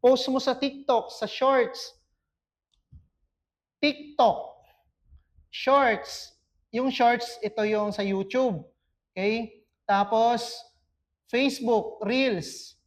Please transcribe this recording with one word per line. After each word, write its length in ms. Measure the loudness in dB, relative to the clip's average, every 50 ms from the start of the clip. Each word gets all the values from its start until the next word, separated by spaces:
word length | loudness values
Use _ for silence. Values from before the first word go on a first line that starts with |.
Post 320 | 8 6 6 6 2 0
mo 80 | -2 0
sa 160 | 0 0 -2
TikTok, 560 | 0 -2 -4 -4 -4 -2 0 0 0 0 -4
sa 160 | -10 -8 -8 -8
Shorts. 640 | -4 0 2 4 4 4 2 0 -2 -12 -16 -16 _ _ _ _ _ _ _ _ _ _ _ _ _ _ _ _ _ _ _ _ -20 -20 _ _ _ _ _ _ _ _ _ _ _ _ _ _ _ _ -2
TikTok. 800 | -2 -2 -2 -12 -14 0 2 2 2 2 0 -6 -14 -18 _ _ _ _ _ _ _ _ _ _ _ -20 -20 _ _ _ _ _ _
Shorts. 800 | -14 -6 0 4 4 4 4 4 2 0 -4 -12 -14 -14 -16 -18 _ _ _ _ _ _ _ _ -4
Yung 160 | -2 -2 -2
Shorts, 460 | 2 4 4 4 4 2 -2 -8 -12 -8
ito 220 | -8 -6 -2 -2 0
yung 240 | 0 0 0 0 -2
sa 140 | -4 -4 -4
YouTube. 600 | -2 -2 -2 -4 -2 0 0 0 0 0 -4 -8 -14 _ _ _ _ _ _ _ _ _
Okay? 500 | -4 -2 0 0 -2 -4 -8 -12 -20 _ _ _ _ _
Tapos, 720 | 0 2 2 2 2 2 2 4 4 2 0 -2 -8 -12 -16 -18 _ _ _ _ _ _ _ _ _ _ _ _ _
Facebook, 720 | -2 0 0 0 0 -2 0 0 0 0 0 -2 -10 -8 -4
Reels. 720 | -2 0 0 0 0 0 -2 -6 -10 -14 -16 -18 -20 -20 _ _